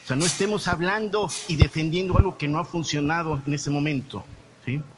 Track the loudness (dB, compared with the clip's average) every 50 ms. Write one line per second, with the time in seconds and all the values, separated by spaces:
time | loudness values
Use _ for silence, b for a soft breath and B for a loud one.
0 | -2 -2 0 2 2 0 2 0 0 0 0 0 2 0 0 2 2 0 0 0
1 | -2 0 0 0 0 0 -4 -6 -4 -4 6 6 6 6 6 -2 -2 0 0 -2
2 | -2 0 4 4 4 4 2 -2 -4 -2 0 -2 -2 -2 -4 -4 -4 -2 -2 -2
3 | 0 0 0 -2 -2 -2 -4 -4 -2 -4 -4 -4 -2 -2 -2 0 0 0 -2 -2
4 | -4 -6 -10 -12 -12 -12 -20 -20 -20 -20 -20 -12 -8 -6 -4 -4 -6 -8 -14